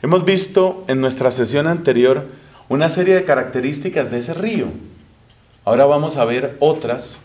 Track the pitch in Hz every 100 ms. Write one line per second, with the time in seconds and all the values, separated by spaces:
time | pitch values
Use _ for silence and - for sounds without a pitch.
0 | - 185 180 190 190 - 185 185 - 131
1 | 131 131 127 123 113 143 156 170 165 120
2 | 123 139 143 - - - - 135 160 160
3 | 180 185 160 135 123 127 127 147 185 165
4 | 120 120 120 160 214 202 - - - -
5 | - _ _ _ _ _ - 117 143 147
6 | 156 139 117 123 131 - 151 151 117 123
7 | - -